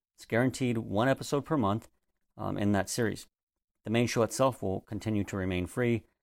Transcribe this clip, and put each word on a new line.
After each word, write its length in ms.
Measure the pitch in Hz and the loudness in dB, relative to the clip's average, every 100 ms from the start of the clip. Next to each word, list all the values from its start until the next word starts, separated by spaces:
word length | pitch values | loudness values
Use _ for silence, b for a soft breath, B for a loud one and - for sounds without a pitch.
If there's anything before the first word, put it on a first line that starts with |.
| _ - | _ -20
It's 100 | - | -2
guaranteed 520 | 113 127 - 127 113 | 2 2 2 0 0
one 320 | 110 101 131 | 0 2 2
episode 360 | 131 123 143 - | 0 0 -2 0
per 120 | 151 | 2
month, 320 | 98 110 - _ _ _ _ - | 2 0 -4 _ _ _ _ -8
um, 220 | 101 98 | -6 0
in 140 | 101 | 2
that 180 | 98 95 | 2 0
series. 340 | - 107 - - _ _ _ _ _ 107 | -2 -2 -4 -12 _ _ _ _ _ -2
The 40 | |
main 160 | 113 117 | 0 2
show 160 | 123 | 2
itself 400 | 113 - 131 - | 0 2 0 0
will 200 | 98 95 | -4 -4
continue 420 | - 104 110 104 | -6 -6 -2 0
to 120 | 98 98 | 0 -2
remain 300 | 92 90 90 | -2 -2 -2
free, 380 | 131 120 113 - _ | 0 0 0 -4 _